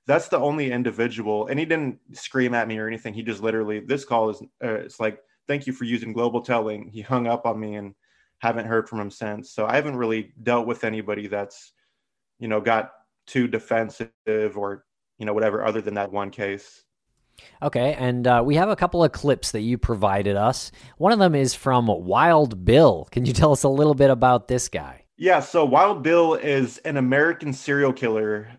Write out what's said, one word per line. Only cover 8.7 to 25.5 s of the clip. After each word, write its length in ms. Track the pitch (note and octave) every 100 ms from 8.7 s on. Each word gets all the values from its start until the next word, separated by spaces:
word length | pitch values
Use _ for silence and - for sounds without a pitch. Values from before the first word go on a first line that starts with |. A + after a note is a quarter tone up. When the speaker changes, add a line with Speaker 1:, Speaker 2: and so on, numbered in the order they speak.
| A2+ G#2+
Speaker 1:
from 100 | A2
him 100 | G#2
since. 420 | - A2 G#2 G#2+
So 120 | - G#2+
I 100 | C3
haven't 200 | D3 B2+
really 380 | A#2 A2+ G#2 _
dealt 240 | A2+ A#2+ A#2
with 160 | A#2
anybody 440 | A2+ A2 G#2 G#2 G#2
that's, 440 | G2+ G2+ - - _ _ _ _ _ _ _
you 120 | A#2
know, 100 | G#2+
got 320 | A2 A2+ - _ _ _ -
too 200 | C3 A#2+
defensive 600 | A2 - A2+ A2 - A2+ _ A2 A2 G#2+ G2+
or, 260 | G2+ G2 _ _ _ _
you 60 | G#2+
know, 80 |
whatever, 300 | G#2+ A2 G#2 A2
other 140 | A2
than 140 | G#2
that 180 | G2+ G2+
one 200 | G2+ G2
case. 520 | G2 G2+ G2 - _ _ _ _ _ _ _ - _
Speaker 2:
Okay, 320 | D3 B2 A2+ G#2
and, 300 | B2+ B2 B2
uh, 160 | A#2+ B2
we 100 | D3
have 140 | G3+
a 60 | G3+
couple 280 | F3+ F3
of 80 | D#3+
clips 380 | - C#3+ C3 -
that 100 | A2
you 160 | A2 B2
provided 580 | - A2 G2+ G2 G2+ G2+
us. 360 | A2+ C3+ - - - _
One 140 | F3+
of 80 | A3+
them 140 | F#3
is 220 | D3 C3 -
from 320 | C#3 B2+ A#2
Wild 800 | F2 F2+ G#2+ E3 D#3+ C#3+ G#2 F2+
Bill. 420 | C3 D3+ F2 -
Can 140 | - B2+
you 80 |
tell 180 | B2+ D#3
us 120 | C#3
a 60 | C#3+
little 240 | C#3 D3+
bit 160 | C3+ C#3
about 380 | B2+ B2+ B2 -
this 200 | B2+ -
guy? 380 | E2 C#2 C2 _ _
Speaker 1:
Yeah, 220 | F3 E3+
so 240 | -